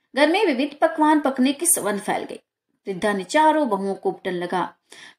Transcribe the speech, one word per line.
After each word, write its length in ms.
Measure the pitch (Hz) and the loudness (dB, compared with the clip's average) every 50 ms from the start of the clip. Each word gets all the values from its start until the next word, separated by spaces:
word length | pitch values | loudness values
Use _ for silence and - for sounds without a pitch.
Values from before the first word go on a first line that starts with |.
| _ _ - | _ _ 0
घर 120 | 247 294 302 | 2 2 2
में 180 | 339 403 440 | 4 2 2
विविध 320 | 359 277 233 285 294 - - | 2 2 0 -2 -2 0 0
पकवान 400 | - 320 320 320 302 302 320 302 | 0 0 2 2 2 4 4 2
पकने 320 | 294 269 269 - 254 269 294 | 2 0 0 2 0 0 0
की 140 | 285 349 | 0 0
सवन 320 | 320 - - - 202 202 196 | 0 0 0 -2 -4 -4 -4
फैल 260 | 196 - - - - | -4 -4 -4 -4 -6
गई। 160 | - - - - _ _ _ _ _ _ _ _ | -8 -12 -16 -16 _ _ _ _ _ _ _ _
वृद्धा 260 | - 196 175 190 214 202 | -10 -6 -2 -2 -2 -2
ने 120 | 196 185 | -2 -4
चारों 440 | 180 - 302 311 311 302 311 294 240 | -2 0 4 4 4 4 4 2 0
बहुओं 260 | 208 190 196 196 190 | 0 -2 -2 -4 -6
को 160 | 185 - 196 | -4 -4 -4
उपटन 220 | 180 - - 190 180 | -4 -4 -6 -6 -6
लगा 440 | 175 175 180 190 185 - - - _ _ _ - - - - - | -4 -4 -4 -4 -4 -4 -4 -8 _ _ _ -20 -20 -20 -20 -20